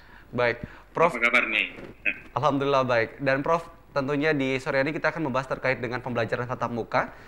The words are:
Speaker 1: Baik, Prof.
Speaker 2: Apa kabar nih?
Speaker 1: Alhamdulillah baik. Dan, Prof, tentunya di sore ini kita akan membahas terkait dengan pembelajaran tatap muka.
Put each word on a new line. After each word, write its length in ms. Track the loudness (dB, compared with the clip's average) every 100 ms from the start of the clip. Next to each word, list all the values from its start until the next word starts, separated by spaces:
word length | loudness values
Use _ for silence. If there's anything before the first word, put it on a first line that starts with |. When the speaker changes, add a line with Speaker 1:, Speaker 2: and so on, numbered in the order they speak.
| -16 -20 -6
Speaker 1:
Baik, 340 | 0 0 0 -8 -16 -6 2
Prof. 160 | 2
Speaker 2:
Apa 160 | 4 4
kabar 160 | 4 4
nih? 240 | 0 -2 -6 -16 -8 -6 -6 -6
Speaker 1:
Alhamdulillah 560 | 0 2 2 4 2 4
baik. 320 | 2 0 -2
Dan, 240 | 0 2
Prof, 240 | 2 0 -2 -18 -8
tentunya 400 | -4 0 0 2
di 240 | 2 0 -2
sore 240 | 0 0
ini 160 | 0 0
kita 160 | -2
akan 160 | -2 -2
membahas 240 | -2 -2
terkait 320 | -2 -2 0
dengan 160 | -2 -4
pembelajaran 480 | -4 -2 0 -2 -4
tatap 240 | -4 -4
muka. 400 | -4 -2 -2 -2 -8